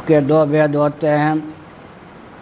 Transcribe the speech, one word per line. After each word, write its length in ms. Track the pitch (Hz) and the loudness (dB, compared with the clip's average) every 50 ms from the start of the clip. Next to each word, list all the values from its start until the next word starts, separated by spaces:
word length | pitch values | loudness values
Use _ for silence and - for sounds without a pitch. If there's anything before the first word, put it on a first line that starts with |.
| - 165 | -2 2
के 120 | 156 151 | 2 2
दो 260 | 139 131 151 156 156 | 2 2 2 2 2
भेद 300 | 143 147 156 151 147 143 | 2 2 0 0 0 0
होते 300 | 147 147 147 143 - 165 | 0 -2 -2 -2 -2 -2
हैं। 480 | 151 147 147 151 156 156 156 151 - - - - - - - - - - - - - - - - - - - | 0 0 0 0 0 -2 -4 -6 -8 -14 -18 -20 -20 -20 -20 -20 -20 -20 -20 -20 -20 -20 -20 -20 -20 -20 -20